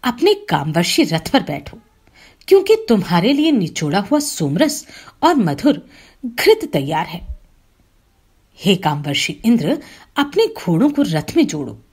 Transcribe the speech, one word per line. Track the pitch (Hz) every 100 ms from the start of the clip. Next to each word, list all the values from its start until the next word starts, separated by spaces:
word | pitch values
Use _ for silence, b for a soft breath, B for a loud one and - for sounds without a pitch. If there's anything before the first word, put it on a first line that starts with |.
अपने | - 240 349
कामवर्षी | 403 - 151 147 156 175 -
रथ | 311 160 -
पर | 269
बैठो, | 175 147 - - _ _ _ b b b -
क्योंकि | 392 - 440 -
तुम्हारे | 226 - 175 190
लिए | 285 311
निचोड़ा | 277 165 - 151 180
हुआ | 196 294
सोमरस | 294 - 151 151 302 - - B B B
और | 302 330
मधुर | 180 143 294 - - b b b 254
घृत | 233 - 427 381
तैयार | 151 139 156 165
है। | 170 - - _ _ _ _ _ _ _ _ _ _ _ _
हे | 185 185
कामवर्षी | 170 147 147 143 - - 220
इंद्र, | 240 151 302 B B B -
अपने | 285 370 453
घोड़ों | - - 165 277
को | 285
रथ | 285 160 156 -
में | 311
जोड़ो | 151 127 - _